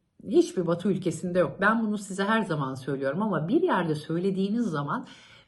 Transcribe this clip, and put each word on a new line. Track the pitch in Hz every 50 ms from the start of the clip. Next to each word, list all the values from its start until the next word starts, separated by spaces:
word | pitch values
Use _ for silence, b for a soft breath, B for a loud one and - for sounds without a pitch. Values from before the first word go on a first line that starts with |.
| _ _ _ _ - 185
hiçbir | 220 349 339 - - 196 170 165
Batı | 170 170 - 208
ülkesinde | 180 - - 170 151 - - 180 175 180
yok. | 165 139 - -
Ben | 196 208 226 233
bunu | 220 208 208 202
size | - - 185 190 226
her | 208 220 220
zaman | 196 - 160 151 139 131 135
söylüyorum | 127 - 151 139 135 135 135 139 185
ama | 220 214 180 156 156 170
bir | 247 349
yerde | 370 349 240 190 170 156 151
söylediğiniz | 151 - - 160 175 185 196 185 185 190 202 214 240 233
zaman, | 190 156 143 143 143 - 247 247 B B B B B B B B